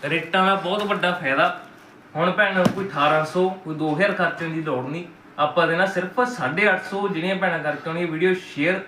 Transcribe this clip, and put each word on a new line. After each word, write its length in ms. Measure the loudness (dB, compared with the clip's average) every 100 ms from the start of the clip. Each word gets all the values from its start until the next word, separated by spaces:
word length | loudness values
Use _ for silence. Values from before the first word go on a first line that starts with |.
ਰੇਟਾਂ 420 | -2 -2 0 2 4
ਦਾ 80 |
ਬਹੁਤ 280 | 2 0 -2
ਵੱਡਾ 300 | -2 0 0
ਫਾਇਦਾ। 500 | -2 0 2 2 0 -12 -20 -20 -20 -10 -2
ਹੁਣ 140 | 0
ਭੈਣ 240 | 2 2
ਨੂੰ 100 | 4 2
ਕੋਈ 140 | 2 -6
ਅਠਾਰਾਂ 360 | 2 4 4
ਸੌ, 240 | 2 0 0
ਕੋਈ 260 | 0 -8
ਦੋ 200 | -4 -2
ਹਜ਼ਾਰ 180 | 2 2
ਖਰਚਣ 360 | 2 -2 -2 -6
ਦੀ 140 | -4
ਲੋੜ 240 | -2 -2 -4
ਨਹੀਂ, 180 | -8 -10 -16 -18 -2
ਆਪਾਂ 280 | 0 2 2
ਦੇਣਾ 180 | 2 2
ਸਿਰਫ 340 | 0 -2 0 -2
ਸਾਢੇ 400 | 0 -2 2 2
ਅੱਠ 160 | 2
ਸੌ। 240 | -2 -4 -2
ਜਿਹੜੀਆਂ 280 | -2 -2 0
ਭੈਣਾਂ 220 | 0 0
ਕਰਕੇ 320 | -4 -4 -6
ਆਉਣੀਆਂ 180 | -4 -4
ਵੀਡੀਓ 260 | 0 2
ਸ਼ੇਅਰ 460 | 0 -4 -2 0 0